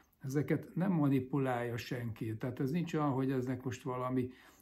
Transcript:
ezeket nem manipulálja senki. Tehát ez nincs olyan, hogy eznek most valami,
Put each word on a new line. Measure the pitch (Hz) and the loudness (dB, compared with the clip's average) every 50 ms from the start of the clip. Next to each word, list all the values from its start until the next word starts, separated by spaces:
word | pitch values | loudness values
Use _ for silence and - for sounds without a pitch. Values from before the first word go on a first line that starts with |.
| - _ _ _ | -20 _ _ _
ezeket | - 135 131 151 139 - 165 147 - - - | -6 -2 -2 0 0 2 0 0 -2 -4 -2
nem | 160 175 202 | 0 2 2
manipulálja | 180 160 147 139 135 131 127 - - 143 135 131 127 120 120 120 117 120 | 4 4 4 6 4 4 2 2 0 0 2 2 0 0 0 -2 -4 -4
senki. | 113 - 147 120 117 117 107 - - 113 110 110 | -4 -4 -4 -4 -4 -4 -6 -4 -4 -4 -4 -4
Tehát | - 127 120 - | -4 -4 -2 0
ez | 147 131 | 0 0
nincs | 143 175 165 170 - | 0 0 0 0 0
olyan, | 156 151 147 | 0 2 2
hogy | 131 131 135 131 | 2 2 2 2
eznek | 135 127 123 127 127 127 - | 2 0 0 0 -2 -2 -4
most | 131 110 - - | -6 -6 -4 -4
valami, | 131 127 127 127 127 127 131 123 127 - - - - - - | -4 -4 -2 -2 0 0 0 0 0 -4 -12 -20 -20 -20 -20